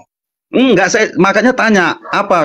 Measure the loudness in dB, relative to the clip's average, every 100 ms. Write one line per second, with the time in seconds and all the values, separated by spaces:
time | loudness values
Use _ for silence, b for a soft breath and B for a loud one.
0 | -8 _ _ _ _ 0 2 2 0 0
1 | -2 0 0 2 0 0 0 0 0 -4
2 | -6 -6 -2 0